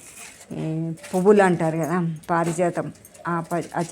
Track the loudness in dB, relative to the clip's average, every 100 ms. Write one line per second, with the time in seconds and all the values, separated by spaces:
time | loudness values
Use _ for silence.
0 | -20 -20 -20 -20 -12 -8 -6 -4 -6 -8
1 | -4 2 6 6 6 4 0 0 -2 -2
2 | -2 -4 -2 0 0 0 0 0 -6 -10
3 | -20 -10 -6 -4 -4 -6 -4 -6 -4